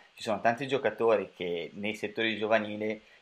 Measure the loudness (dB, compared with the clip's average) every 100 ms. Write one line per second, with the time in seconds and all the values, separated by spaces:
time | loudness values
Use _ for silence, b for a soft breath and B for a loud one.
0 | b -10 -4 2 2 2 0 0 0 2
1 | 4 4 2 -6 -4 -4 -6 -6 -6 -4
2 | -6 -2 -2 0 2 2 2 -4 -4 -6
3 | -10 -20